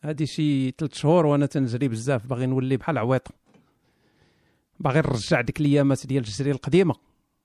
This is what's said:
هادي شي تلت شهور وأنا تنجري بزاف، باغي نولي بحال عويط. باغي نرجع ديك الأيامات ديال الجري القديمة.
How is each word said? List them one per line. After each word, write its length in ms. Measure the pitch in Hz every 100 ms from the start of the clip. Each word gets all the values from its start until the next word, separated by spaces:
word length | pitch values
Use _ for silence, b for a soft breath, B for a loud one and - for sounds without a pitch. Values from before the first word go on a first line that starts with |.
هادي 240 | 147 151 151
شي 440 | - 151 139 131
تلت 240 | - -
شهور 320 | - 147 175 151
وأنا 200 | 143 143
تنجري 420 | 151 131 117 135
بزاف، 380 | 110 120 135 113
باغي 200 | 123 127
نولي 300 | 131 131 131
بحال 220 | - 127
عويط. 300 | 113 131 - - _ _ _ _ _ _ _ _ _ _ _ _ _ _
باغي 180 | 151 135
نرجع 400 | 156 123 101 156
ديك 200 | 120 -
الأيامات 460 | 147 143 139 135 139
ديال 180 | 139
الجري 260 | 113 104 139
القديمة. 440 | 139 - 160 185 127 _ _ _ _